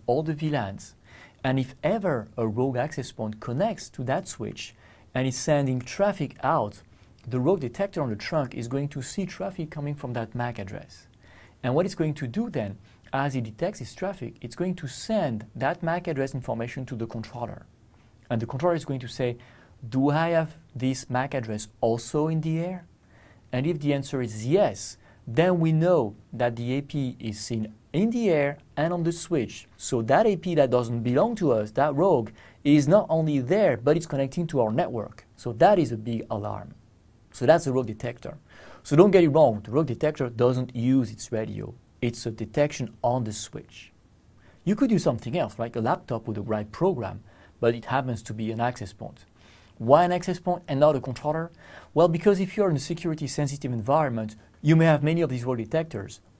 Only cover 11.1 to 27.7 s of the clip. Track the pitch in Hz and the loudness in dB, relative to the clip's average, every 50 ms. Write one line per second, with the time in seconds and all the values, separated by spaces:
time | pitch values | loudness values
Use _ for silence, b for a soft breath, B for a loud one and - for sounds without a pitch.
11.1 | _ B B B B B B B B B B 120 127 156 185 196 - - 165 156 | _ B B B B B B B B B B 0 2 2 0 0 0 -2 -2 -2
12.1 | 147 - 139 120 117 208 233 240 165 135 107 101 101 - b b b b b b | -2 -4 -6 -6 -4 -4 -4 -4 -4 -4 -4 -6 -8 -12 b b b b b b
13.1 | b 135 139 143 131 131 113 107 104 - 165 196 208 - 127 - - - 185 - | b -2 -2 -2 -2 -4 -4 -6 -6 -6 -4 -4 -4 -6 -12 -14 -10 -8 -8 -8
14.1 | - - 123 117 - - - 120 - - 175 185 180 - - 131 - - - - | -8 -8 -10 -12 -12 -12 -14 -12 -8 -6 -4 -4 -4 -6 -8 -10 -10 -10 -6 -2
15.1 | 220 208 170 135 113 107 110 - - 117 131 143 180 - 170 160 170 175 175 170 | -2 0 0 0 -2 -4 -8 -10 -8 -4 -2 -2 -2 -2 -4 -4 -4 -4 -4 -4
16.1 | 156 135 135 135 143 131 123 - 117 113 117 120 - 139 127 - 131 107 113 113 | -4 -2 -2 -4 -4 -6 -6 -6 -4 -4 -6 -6 -8 -10 -10 -8 -8 -8 -8 -6
17.1 | - 117 110 - - 120 120 101 98 - - _ _ _ _ _ b b b b | -6 -8 -10 -10 -10 -10 -8 -8 -10 -12 -18 _ _ _ _ _ b b b b
18.1 | b b b - 127 113 113 - - 127 165 180 170 160 - - 139 127 123 120 | b b b -4 -4 -4 -4 -4 -4 -2 0 0 0 0 -2 -4 -6 -6 -8 -8
19.1 | - - 127 123 120 B B B B B B B B B - 113 120 131 135 147 | -6 -4 -2 -2 -4 B B B B B B B B B -10 -4 0 2 2 4
20.1 | 143 156 165 170 170 165 160 160 - - - - - 117 127 131 131 127 - - | 4 2 2 2 2 2 0 0 -4 -14 -20 -16 -10 -4 -2 -2 -2 -2 -4 -4
21.1 | 123 127 131 139 - 135 113 110 107 107 - - - - - 113 113 117 - - | -2 -2 -2 -2 -2 -6 -4 -4 -6 -8 -8 -10 -8 -2 0 0 0 0 -2 -4
22.1 | - 147 156 160 160 160 151 160 160 165 170 180 185 180 170 - _ _ b b | -2 0 0 0 0 -2 -2 -2 -2 -2 -2 -4 -6 -8 -12 -16 _ _ b b
23.1 | b b b b b b b b - 127 139 165 175 147 143 143 143 139 135 - | b b b b b b b b -4 -2 0 0 -2 -2 0 0 0 -2 -2 -4
24.1 | - 131 123 110 107 107 110 127 160 202 196 123 101 - - - - b b b | -4 -4 -4 -4 -6 -6 -2 2 2 4 4 2 0 -4 -10 -12 -12 b b b
25.1 | b b b 123 113 156 170 185 180 170 160 160 160 156 170 180 180 156 117 104 | b b b -4 2 2 4 4 4 4 4 4 4 4 4 4 4 4 2 0
26.1 | 104 - - - - 117 123 120 117 117 120 123 131 139 139 - - 147 135 127 | -4 -10 -18 -12 -4 0 0 0 0 -2 -4 -4 -2 -4 -4 -4 -4 -4 -4 -4
27.1 | - - - 113 104 - - - 117 110 107 107 | -6 -6 -8 -8 -8 -6 -6 -4 -4 -4 -4 -6